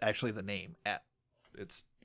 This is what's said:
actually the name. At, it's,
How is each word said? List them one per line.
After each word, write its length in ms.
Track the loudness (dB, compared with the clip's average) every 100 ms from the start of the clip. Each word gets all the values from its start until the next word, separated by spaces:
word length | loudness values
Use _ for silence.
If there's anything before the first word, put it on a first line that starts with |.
actually 300 | 2 4 2
the 120 | 0
name. 320 | -2 -4 -4 -4 -2
At, 180 | -2 -4 _ _ _ _ -10
it's, 260 | -6 -6 -8 _